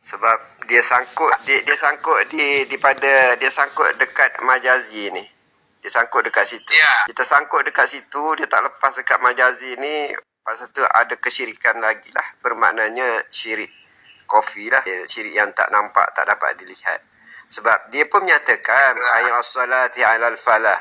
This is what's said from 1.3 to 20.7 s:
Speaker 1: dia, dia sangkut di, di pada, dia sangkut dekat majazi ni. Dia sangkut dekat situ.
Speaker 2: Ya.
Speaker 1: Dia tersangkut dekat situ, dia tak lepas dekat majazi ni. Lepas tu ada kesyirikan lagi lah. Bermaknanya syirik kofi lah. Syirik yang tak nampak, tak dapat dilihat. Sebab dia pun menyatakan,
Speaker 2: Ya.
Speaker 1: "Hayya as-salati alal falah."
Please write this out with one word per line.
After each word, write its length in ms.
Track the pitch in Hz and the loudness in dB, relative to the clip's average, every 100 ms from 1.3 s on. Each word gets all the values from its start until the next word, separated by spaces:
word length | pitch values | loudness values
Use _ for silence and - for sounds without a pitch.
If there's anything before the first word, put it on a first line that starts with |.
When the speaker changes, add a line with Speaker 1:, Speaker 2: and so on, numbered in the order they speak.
| 135 - | 0 0
Speaker 1:
dia, 160 | 139 | 0
dia 120 | 143 143 | 2 2
sangkut 480 | 151 151 160 139 104 | 2 0 0 0 0
di, 400 | 156 143 139 135 | -2 0 0 -2
di 80 | 135 | 0
pada, 640 | 139 135 139 135 127 120 | 0 2 4 4 4 4
dia 120 | 135 | 0
sangkut 440 | 135 139 - - - | 0 -2 0 -2 0
dekat 480 | 131 - 131 - | -2 2 0 0
majazi 680 | 127 131 127 127 123 107 101 92 | 0 2 2 0 0 -8 -8 -8
ni. 80 | 104 _ _ _ _ _ | -12 _ _ _ _ _
Dia 60 | 101 | -6
sangkut 320 | 120 117 131 110 | -2 0 -2 -2
dekat 200 | 110 101 | -2 -2
situ. 240 | 113 - 156 | -4 0 4
Speaker 2:
Ya. 160 | 151 123 107 | 4 2 0
Speaker 1:
Dia 80 | - | -4
tersangkut 480 | 123 143 143 135 139 | 2 2 2 -2 -2
dekat 200 | - 123 | 0 0
situ, 360 | 139 - 143 151 156 | -2 -10 -6 -4 -4
dia 80 | 151 | 0
tak 160 | 117 | 0
lepas 280 | 131 - 135 127 | 0 -2 -4 -2
dekat 240 | - 123 | -2 2
majazi 520 | 123 123 127 120 127 135 | 2 2 0 0 -10 -8
ni. 320 | 143 151 143 | -6 -4 -6
Lepas 560 | - _ _ - 113 123 - | -10 _ _ -10 -10 -10 -2
tu 80 | |
ada 320 | 131 - 120 123 | 0 2 0 -2
kesyirikan 640 | 123 - 120 107 117 113 | -6 -6 -8 -4 -4 -2
lagi 320 | 110 110 - | -2 -4 -6
lah. 120 | - - - | -6 -6 -8
Bermaknanya 800 | 123 117 107 107 110 117 127 113 - | -6 0 0 0 -4 -2 -2 -2 -6
syirik 400 | - 113 107 107 _ _ _ _ _ - | -10 -6 -6 -8 _ _ _ _ _ 0
kofi 400 | 107 107 104 107 | 0 0 -10 -2
lah. 120 | 131 95 92 90 | 0 0 -8 -8
Syirik 280 | - 107 90 | -8 -6 -2
yang 160 | 104 - | -2 -2
tak 160 | - | 0
nampak, 400 | 104 104 - - - | 0 0 0 0 -2
tak 120 | - | -2
dapat 280 | 104 - - | -2 -2 -6
dilihat. 400 | 90 95 92 80 _ _ _ - - | -12 -12 -8 -8 _ _ _ -20 -14
Sebab 440 | - 110 110 - | -6 0 0 0
dia 160 | 131 151 | -4 0
pun 160 | 202 190 | 0 2
menyatakan, 680 | 151 - 113 - 123 135 120 | 2 2 -2 2 2 4 2
Speaker 2:
Ya. 120 | 123 117 | 0 2
Speaker 1:
"Hayya 120 | 117 120 | 2 0
as-salati 640 | 117 127 123 127 123 120 | -2 -4 -2 0 0 2
alal 320 | 113 113 117 110 | 2 2 0 -2
falah." 400 | - 110 110 | 0 2 2